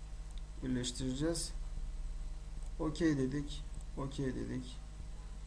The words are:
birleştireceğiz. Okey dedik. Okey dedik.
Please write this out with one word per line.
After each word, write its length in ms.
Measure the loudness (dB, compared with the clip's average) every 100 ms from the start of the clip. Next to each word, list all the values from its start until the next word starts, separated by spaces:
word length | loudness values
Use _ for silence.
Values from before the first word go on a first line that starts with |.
| -6 -4 -4 -4 -4 -2
birleştireceğiz. 880 | 0 2 2 0 0 4 4 4 0 -2 -2 -2 -2 -2 -2 -2 -2 -4 -4 -4 -4 0
Okey 380 | 0 6 6 8
dedik. 460 | 4 2 0 -2 -4 -4 -4 -2
Okey 360 | -2 0 0
dedik. 460 | 0 0 -2 -2 -6 -8 -8 -6 -6 -6 -6